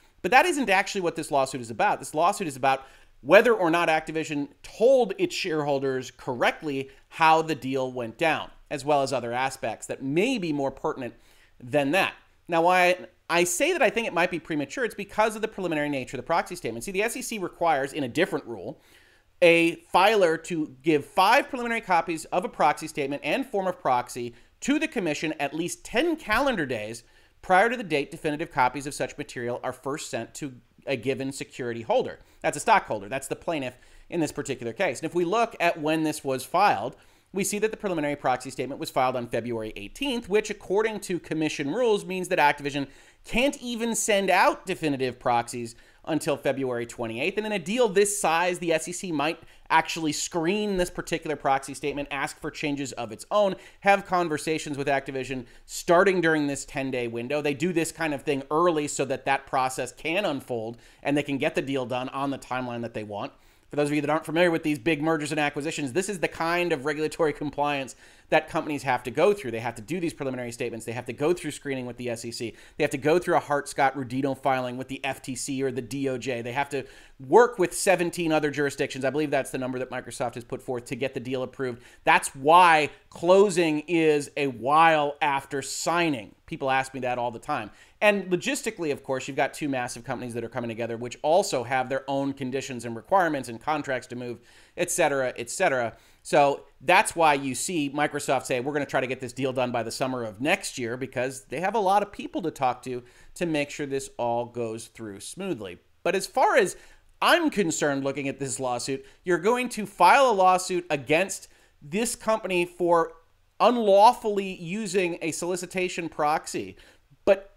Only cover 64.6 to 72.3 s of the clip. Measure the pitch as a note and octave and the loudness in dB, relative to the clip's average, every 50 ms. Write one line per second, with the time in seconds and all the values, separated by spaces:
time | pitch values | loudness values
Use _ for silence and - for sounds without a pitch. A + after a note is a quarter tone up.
64.6 | E3 D3+ D3+ B2+ A2+ E3+ D#3+ - D#3 D#3+ D#3+ D#3 D3 C#3 D#3 D3+ D3 D3 - D3 | 0 -2 -2 -2 0 -2 0 0 0 0 0 0 -2 -2 -2 0 -2 -2 -2 -4
65.6 | C#3 E3 D#3+ D#3+ D3 C3 A#2 F3+ F#3 G#3 G3+ E3 D3+ D3+ - - E3 E3 E3+ F3 | -6 -6 -6 -4 -6 -2 -2 -2 -2 -2 -4 -4 -4 -4 -4 -4 -2 -2 0 0
66.6 | F3 E3+ D#3+ C3+ B2+ D3+ D3 D3+ D#3 D3+ - - E3 D3 C#3+ - D3+ C#3+ - C#3+ | 0 0 -2 -2 -2 -2 -2 -2 -2 -4 0 0 0 0 0 -2 -6 -6 -2 0
67.6 | C#3+ D3 C#3+ C#3 C3+ - - - - - - - _ _ E3 D#3 D#3 - - D#3+ | 0 0 0 -2 -4 -8 -12 -18 -20 -20 -20 -20 _ _ 2 2 2 2 -2 -4
68.6 | - - D3 C3+ B2+ C#3 B2 A#2+ - C3 A2+ D3 D#3+ G#3 C3+ G3+ - A#2+ A2 A2 | -2 -2 -4 -2 0 0 0 0 -2 -2 2 4 4 4 4 2 -2 -6 -6 -4
69.6 | A#2 A#2+ A#2 - G#2 G#2+ E3 F#3+ E3+ D#3 - - C#3+ C3 C3 B2+ B2 A#2+ A#2 - | -4 -6 -6 -8 -8 -6 -4 -4 -4 -4 -4 -4 -6 -4 -4 -4 -6 -8 -6 -6
70.6 | B2 A#2 A#2 A2+ - A#2+ A2+ B2 A#2+ - A#2 - C#3+ D#3+ F3+ F3 - D3 - - | -6 -6 -6 -8 -8 -8 -8 -8 -8 -8 -6 -2 0 0 0 0 -4 -8 -10 -8
71.6 | - C#3+ C3+ C3 B2 B2 A#2+ B2 B2 A#2+ A#2 A#2 - A#2 | -8 -6 -6 -6 -6 -8 -8 -6 -4 -4 -4 -4 -6 -10